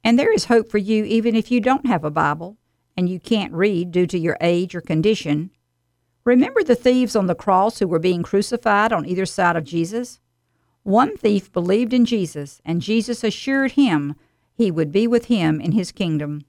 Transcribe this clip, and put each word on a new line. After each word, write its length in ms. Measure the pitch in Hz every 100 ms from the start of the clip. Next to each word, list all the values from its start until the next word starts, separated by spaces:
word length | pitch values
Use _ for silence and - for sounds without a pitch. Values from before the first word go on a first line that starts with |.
And 160 | 226 240
there 140 | 370
is 140 | 427 -
hope 240 | 233 220
for 80 | 214
you 260 | 196 220
even 320 | 214 226 226 220
if 160 | 220
you 80 | 247
don't 280 | 247 269 247
have 180 | 180 151
a 60 |
Bible 460 | 156 147 156 170 214 _ _ _ -
and 140 | 180
you 100 | 185
can't 340 | - 220 180
read 380 | 165 202 180 180
due 160 | 175 175
to 100 | 180
your 200 | 160 -
age 360 | 170 175 180 175
or 60 |
condition. 680 | - 160 196 220 151 147 180 _ _ _ _ _ _ _
Remember 400 | 240 247 349 523
the 120 | 330 240
thieves 400 | 254 254 247 220
on 120 | 185
the 80 | 175
cross 440 | - 185 208 -
who 80 | 185
were 120 | 165
being 240 | 175 175
crucified 720 | 165 196 208 233 226 202 220
on 120 | 202 147
either 200 | 180 190
side 300 | - 175 165
of 80 |
Jesus? 560 | 147 170 170 226 247 - _ _ _ _ _ _
One 340 | 202 208 277 415
thief 340 | 220 202 -
believed 420 | 185 175 208 240
in 120 | 247 226
Jesus, 560 | 233 170 147 143 -
and 180 | - 170
Jesus 420 | 202 226 220 233
assured 500 | 220 - - 269 269
him 420 | 285 262 156 143 151 _ _ _
he 180 | - 220
would 200 | 160 156
be 140 | 185 233
with 200 | 233 -
him 340 | 226 160 156
in 140 | 170
his 180 | 208 180
kingdom. 500 | - 180 156 147 147